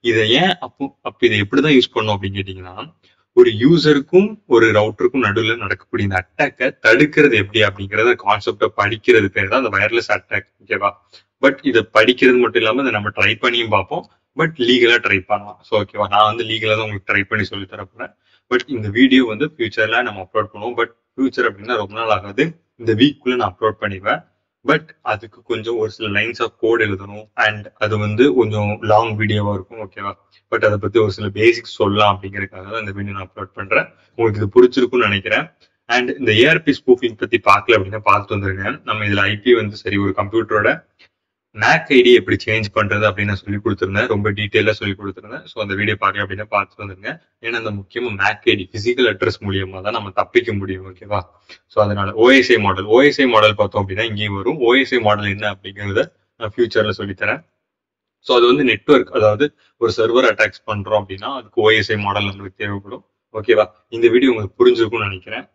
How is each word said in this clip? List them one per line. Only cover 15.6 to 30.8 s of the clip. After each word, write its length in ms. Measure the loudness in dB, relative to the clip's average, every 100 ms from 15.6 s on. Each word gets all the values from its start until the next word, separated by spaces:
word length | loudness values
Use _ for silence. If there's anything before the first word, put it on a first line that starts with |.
| _
So 80 | -4
ஓகேவா, 260 | -4 -6 -2 2
நான் 120 | 2
வந்து 160 | 0 -6
லீகலா 240 | -4 -2 -2
தான் 100 | -4
உங்களுக்கு 220 | -8 -4
try 120 | -4 -2
பண்ணி 160 | -4 -4
சொல்லி 160 | -8 -14
தர 120 | -16 -18
போறேன். 200 | -16 -18 _ _ _ _
But 120 | -4 -2 -8
இந்த 120 | -4 2
video 280 | 4 4 2
வந்து 140 | -4 -6
ஃபியூச்சர்ல 480 | -4 -6 -2 0 0 -4
நம்ம 160 | -8 -6
upload 260 | -6 -6 -8
பண்ணுவோம். 200 | -8 -4
But 100 | -6 _ _
future 340 | -4 -4 0 -4
அப்படின்னா 260 | -4 -6 -6
ரொம்ப 120 | -6 -6
நாள் 160 | -2 -2
ஆகாது, 280 | -2 -2 -4 -4 _ _
இந்த 120 | -4 2
வீக்குள்ள 340 | 2 2 -4 -2
நான் 100 | -2
upload 260 | -2 -4 -2
பண்ணிடுவேன். 380 | -8 -6 -4 -4 _ _ _ _ -2
But 160 | -2 -2 -12 -8
அதுக்கு 280 | -8 -8 _ _
கொஞ்சம் 280 | -6 -4 -4
ஒரு 100 | -4 -6
சில 100 | -4 -2
lines 240 | -4 -4 -6
of 40 | _
code 180 | 0 2 0
எழுதணும் 420 | -4 -10 -18 -14 -2 -2
and 160 | -2 -14 _
அது 120 | -4 -2 -2
வந்து 180 | 2 4 4
கொஞ்சம் 320 | 0 0 -2 -4 2
long 240 | 2 2 -2
வீடியோவா 320 | -2 0 -2 -4
இருக்கும், 260 | -10 -16 -14
ஓகேவா? 260 | -10 -12 -12 _ _ _
But 100 | 0 2
அதை 100 | 0